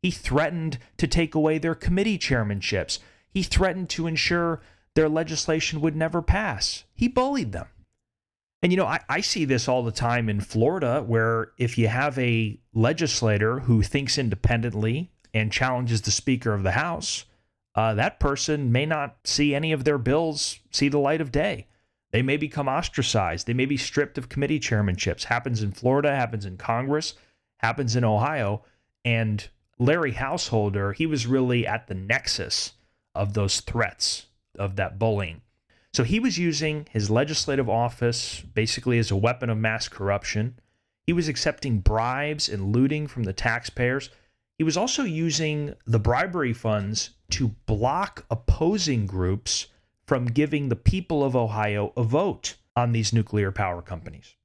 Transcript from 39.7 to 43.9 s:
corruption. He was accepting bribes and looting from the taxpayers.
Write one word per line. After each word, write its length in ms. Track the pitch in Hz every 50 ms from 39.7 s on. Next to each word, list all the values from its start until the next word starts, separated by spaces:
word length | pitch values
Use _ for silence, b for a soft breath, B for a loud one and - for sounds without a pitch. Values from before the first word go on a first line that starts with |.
| 110 113 - -
corruption. 680 | - - 98 101 101 101 - - - 107 107 123 123 - _ _ _ _ _ _ _ _ _
He 60 | - 170
was 160 | 175 170 151
accepting 500 | 139 - - 160 143 - - 139 117 104
bribes 680 | 92 - 107 110 113 120 127 135 143 151 151 147 - -
and 240 | - 98 95 98 104
looting 360 | 120 131 139 151 151 151 143
from 160 | - 127 117
the 80 | 92 95
taxpayers. 800 | - - 120 113 120 120 - - - 127 123